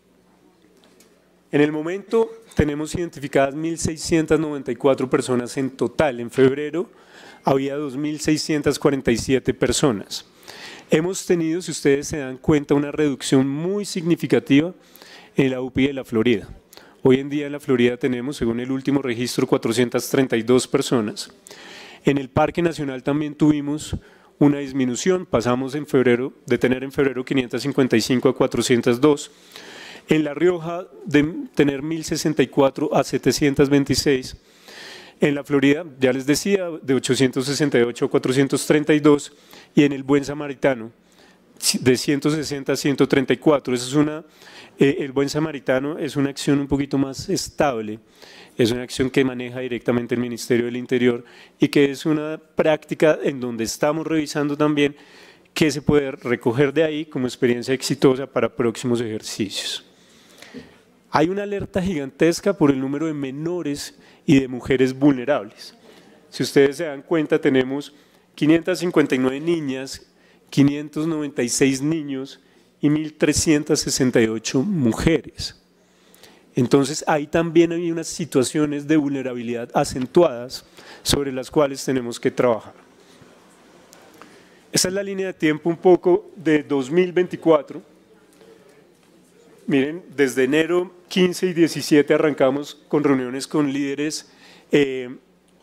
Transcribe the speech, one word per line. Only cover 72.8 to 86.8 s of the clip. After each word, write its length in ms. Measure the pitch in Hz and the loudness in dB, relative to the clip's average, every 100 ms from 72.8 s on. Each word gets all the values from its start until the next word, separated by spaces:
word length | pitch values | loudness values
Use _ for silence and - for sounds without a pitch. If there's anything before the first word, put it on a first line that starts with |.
y 80 | 147 | 0
mil 240 | 151 151 | 0 -4
trescientas 680 | - 156 139 170 147 143 151 | -6 -4 -2 0 0 0 -2
sesenta 420 | 147 - 127 123 | -2 -2 2 2
y 40 | 110 | 2
ocho 360 | 110 - 135 | -2 -4 -2
mujeres. 960 | 190 180 120 110 160 151 - - - - _ _ _ _ _ _ - _ _ | -2 0 0 0 0 0 -4 -14 -14 -14 _ _ _ _ _ _ -20 _ _
Entonces, 500 | - 123 143 135 156 - | -2 2 4 2 -4 -2
ahí 200 | 156 147 | -2 0
también 460 | 170 165 160 170 | -2 2 2 2
hay 180 | 170 175 | 0 -4
unas 160 | 165 160 | -6 -8
situaciones 800 | - 156 139 120 156 147 143 143 | -8 -2 0 0 0 -2 -4 0
de 100 | 156 | 0
vulnerabilidad 720 | 143 135 127 123 117 117 123 | 0 -4 -6 -6 -6 -6 -4
acentuadas 920 | 147 143 135 127 175 165 117 127 - - - - - | -2 -2 -4 0 4 4 0 -12 -16 -20 -20 -20 -10
sobre 280 | - 143 139 | -2 -2 -2
las 200 | 131 123 | -6 -2
cuales 340 | 156 139 135 | 0 0 0
tenemos 340 | - 131 120 120 | -4 -4 -4 -4
que 120 | 131 | -2
trabajar. 440 | - 123 107 - - _ _ _ - - _ _ _ _ - _ - - - - - _ _ _ | 2 2 0 -6 -20 _ _ _ -20 -20 _ _ _ _ -20 _ -20 -20 -20 -20 -20 _ _ _
Esa 160 | - 185 | -2 -2
es 60 | |
la 80 | 190 | -2
línea 240 | 202 190 190 | -6 -6 -6
de 80 | |
tiempo 340 | - 156 151 170 | -2 0 0 -2
un 80 | 165 | 2
poco 540 | 185 175 180 175 - - | 4 6 4 2 0 -6
de 260 | 156 151 | 2 2
dos 280 | 139 139 | 2 -2